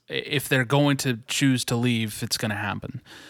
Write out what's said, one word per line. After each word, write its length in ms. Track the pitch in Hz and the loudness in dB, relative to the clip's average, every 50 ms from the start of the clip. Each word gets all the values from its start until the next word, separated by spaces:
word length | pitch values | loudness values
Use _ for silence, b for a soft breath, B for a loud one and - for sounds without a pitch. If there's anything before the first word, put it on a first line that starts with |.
| _ - | _ -8
i-, 40 | - | -8
if 360 | 135 127 139 147 143 - - | -6 -4 -2 -4 -2 0 2
they're 160 | 147 131 123 | 2 2 2
going 320 | 110 143 143 147 143 139 | 4 4 4 4 4 2
to 220 | 135 - 135 120 110 - | 2 0 -2 -2 -4 -6
choose 360 | - - - 143 135 127 123 - | -6 -2 2 4 4 4 2 0
to 100 | - 123 | 0 0
leave, 480 | 117 120 123 120 113 110 107 - - 123 | 2 2 2 2 2 0 -2 -4 -6 -4
it's 140 | 104 - | -4 -4
gonna 180 | - - 110 104 | -2 -2 -4 -4
happen. 460 | 101 101 101 98 104 - - - 127 B B B B B | -4 -4 -4 -6 -6 -8 -10 -10 -12 B B B B B